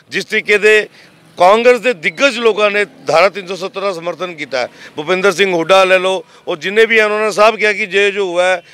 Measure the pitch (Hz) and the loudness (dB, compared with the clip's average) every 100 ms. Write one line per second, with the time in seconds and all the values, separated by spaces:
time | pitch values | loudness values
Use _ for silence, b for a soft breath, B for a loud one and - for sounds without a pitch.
0 | b 170 185 214 180 208 208 214 202 B | b -10 -6 -4 0 0 2 2 0 B
1 | B B _ - 180 220 240 240 254 190 | B B _ 2 4 4 4 2 0 -4
2 | 185 160 277 233 226 202 208 202 185 - | -4 0 -2 0 -2 0 0 0 -4 -6
3 | 143 156 190 180 180 185 185 190 196 170 | -2 2 2 0 -10 -10 -10 -8 -6 -6
4 | 170 156 180 160 143 131 117 B B B | -8 -8 -10 -12 -8 -6 -6 B B B
5 | 156 185 202 170 196 175 160 190 185 185 | -4 0 0 0 0 0 2 4 4 2
6 | 185 190 - b b 175 170 214 226 226 | 0 -4 -8 b b -8 -4 0 2 2
7 | 214 208 214 175 214 220 214 196 208 190 | 0 0 -2 2 2 2 -2 -2 -4 -2
8 | 202 196 190 170 180 180 - | -2 -2 -4 -2 0 -2 -6